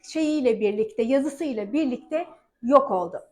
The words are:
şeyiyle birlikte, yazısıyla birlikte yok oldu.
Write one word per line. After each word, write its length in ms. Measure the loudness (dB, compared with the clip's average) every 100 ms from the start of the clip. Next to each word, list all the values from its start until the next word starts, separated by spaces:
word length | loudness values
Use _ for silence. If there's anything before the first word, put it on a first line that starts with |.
| -6
şeyiyle 480 | -2 0 2 0 2
birlikte, 420 | 0 0 -4 -2
yazısıyla 720 | 0 0 0 -4 -6 -6 -4
birlikte 540 | -2 -2 -4 -6 -6 -6 -16 _ _
yok 280 | 4 4 6
oldu. 320 | -2 -4 -10 -16